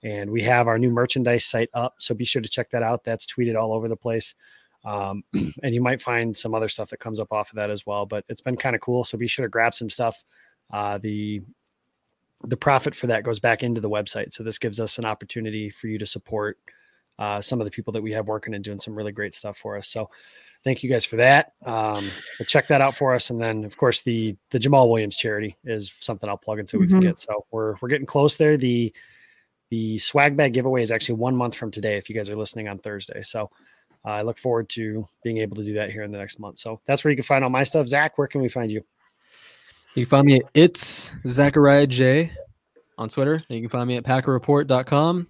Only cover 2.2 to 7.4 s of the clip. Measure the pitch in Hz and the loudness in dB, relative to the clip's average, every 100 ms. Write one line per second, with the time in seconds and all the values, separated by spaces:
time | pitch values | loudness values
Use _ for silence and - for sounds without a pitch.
2.2 | 120 135 107 - 117 120 113 117 - 113 | -2 -2 -2 -6 -4 -4 -2 -2 -4 -6
3.2 | - - 117 110 110 110 113 113 120 113 | -6 -2 -2 0 -2 -2 -4 -6 -4 -4
4.2 | - - _ _ _ _ 110 104 98 98 | -4 -12 _ _ _ _ -10 -6 -6 -8
5.2 | - - - 147 139 117 123 127 - 117 | -6 -4 -4 -6 -4 0 0 -2 -2 -2
6.2 | 117 107 117 110 110 - 107 - 113 110 | -2 -4 -4 -2 -2 -4 -8 -10 -10 -8
7.2 | 104 107 | -4 -4